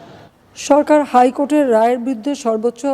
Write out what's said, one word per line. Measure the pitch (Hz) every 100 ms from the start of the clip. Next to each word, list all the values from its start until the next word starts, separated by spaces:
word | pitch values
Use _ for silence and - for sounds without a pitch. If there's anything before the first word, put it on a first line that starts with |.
| - - - _ _ -
সরকার | - 285 294 302
হাইকোর্টের | 269 247 254 262 285 302 269
রায়ের | 220 233 247
বিরুদ্ধে | 233 226 269
সর্বোচ্চ | 277 233 220 233 233 277